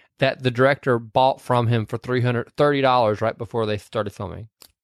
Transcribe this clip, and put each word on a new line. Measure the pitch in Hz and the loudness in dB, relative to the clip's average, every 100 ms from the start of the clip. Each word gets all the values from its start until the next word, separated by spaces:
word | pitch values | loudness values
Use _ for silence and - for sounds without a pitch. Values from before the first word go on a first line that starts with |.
| _ - | _ -2
that | 135 - | -2 0
the | 127 | -2
director | 120 135 143 139 117 | 2 2 2 0 -2
bought | 113 131 131 - | 0 2 2 0
from | - 123 113 | 0 0 2
him | 117 107 | 0 -2
for | 117 | -8
three | - 127 | -4 -2
hundred | 123 120 - - | -2 -2 -4 0
thirty | 147 139 | 2 2
dollars | 131 127 110 104 | 2 4 2 0
right | 113 - | -2 -4
before | 117 117 107 | -6 -4 -2
they | 104 | -4
started | - 113 104 | -6 -6 -6
filming. | - 95 85 110 _ - _ | -8 -12 -12 -16 _ -20 _